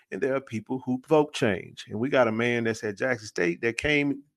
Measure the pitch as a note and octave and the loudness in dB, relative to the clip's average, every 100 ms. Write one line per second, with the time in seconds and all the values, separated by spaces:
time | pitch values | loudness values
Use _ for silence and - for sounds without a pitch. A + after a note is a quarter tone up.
0 | _ F2 C3+ C3+ C3+ A2+ G#2+ C3 B2+ B2+ | _ -4 -2 -2 -4 -10 -6 -8 -4 -4
1 | - D#3 D3 - A#2+ F#2 - - - G#2+ | 2 4 4 2 0 0 -4 -16 -10 -4
2 | B2+ C#3+ A#2 A2 A#2+ A#2+ A2+ A2 A2 G2 | 0 4 4 4 0 0 0 -2 -6 -4
3 | C3 A#2+ A2 - E3+ E3+ A#2 A#2 D3+ D3 | -2 -2 -4 -2 -2 0 -2 -2 0 2
4 | C#3+ C#3 - | 2 -2 -8